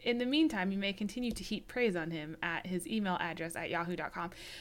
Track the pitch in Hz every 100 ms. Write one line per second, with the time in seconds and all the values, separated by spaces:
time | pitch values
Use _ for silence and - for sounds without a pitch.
0 | 240 240 247 294 320 208 190 196 196 196
1 | 208 247 247 214 190 214 - 247 233 175
2 | 160 165 151 160 170 165 180 180 - 220
3 | 196 180 170 160 165 - 165 170 170 165
4 | 147 180 170 - - -